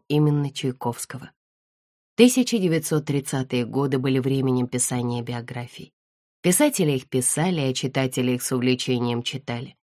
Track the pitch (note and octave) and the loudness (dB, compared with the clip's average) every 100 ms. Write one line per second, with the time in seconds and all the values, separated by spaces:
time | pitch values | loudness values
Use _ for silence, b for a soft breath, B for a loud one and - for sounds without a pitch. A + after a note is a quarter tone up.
0 | - D3 D3+ D3 C#3+ - C3+ B2+ B2 A#2+ | 0 2 4 2 -2 -4 -6 -4 -6 -6
1 | - C3 C#3+ _ _ _ _ _ _ _ | -10 -12 -16 _ _ _ _ _ _ _
2 | _ - A#3+ B3 B3 A#3 F#3 D#3+ D#3 D#3 | _ 6 6 6 0 2 2 0 0 -2
3 | D3+ C#3+ C#3+ C3+ C3 B2+ A#2 A#2+ C#3 C3+ | 0 -4 -2 -4 -2 -2 -2 -2 0 0
4 | C3+ C3+ C3 C3+ C3 B2+ B2 B2 - B2 | 0 0 0 0 2 0 0 -2 -2 -2
5 | A#2+ A#2+ A#2 A#2+ A#2 B2 A#2+ - - _ | -4 -4 -6 -8 -8 -12 -12 -14 -20 _
6 | _ _ _ _ F3 F3+ D4 D4 D#3+ C3+ | _ _ _ _ 2 4 4 4 2 0
7 | - C3 - - E3+ F3 C3+ C3 C#3 C#3 | 0 -2 0 0 0 0 0 -2 -2 0
8 | C3 C3+ B2 B2 - C3 B2 B2+ - B2 | -2 0 0 0 -2 0 0 0 0 0
9 | A#2+ A#2+ A#2+ C3 - A#2+ C3 - | 0 -2 -4 -8 -8 -8 -8 -16